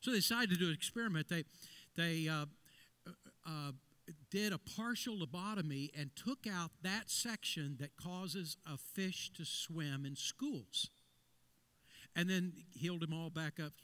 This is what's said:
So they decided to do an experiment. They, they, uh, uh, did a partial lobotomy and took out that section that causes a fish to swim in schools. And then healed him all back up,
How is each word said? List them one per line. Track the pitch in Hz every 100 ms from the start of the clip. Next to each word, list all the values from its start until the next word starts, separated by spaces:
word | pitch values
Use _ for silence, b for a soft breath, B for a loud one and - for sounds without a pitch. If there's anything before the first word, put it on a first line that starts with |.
So | 247
they | 226
decided | - 233 233
to | 175
do | 180
an |
experiment. | 156 - 233 226 160 151
They, | 170 151 B B B B -
they, | 170 165 156
uh, | 156 147 - - B B _ 175 - - _ 165
uh, | 156 143 131 _ - - 160 -
did | 196 208
a | 185
partial | - - 233 233 254 214
lobotomy | 151 170 196 208 156 139 143 147
and | 143 -
took | 226 277 220
out | 185 165 -
that | 180 202 -
section | - 240 220 - 170 143 131
that | 143 -
causes | 170 180 185 185 160 - 160
a | 139
fish | - - 190 185 - -
to | 156
swim | - - 165 147 135 139
in | 139
schools. | - - 285 185 104 - - - _ _ _ _ _ _ _ _ B B B 170
And | 175
then | 185 180 160 165
healed | - 170 175
him | 160
all | 160 165
back | 156 156 156
up, | 151 -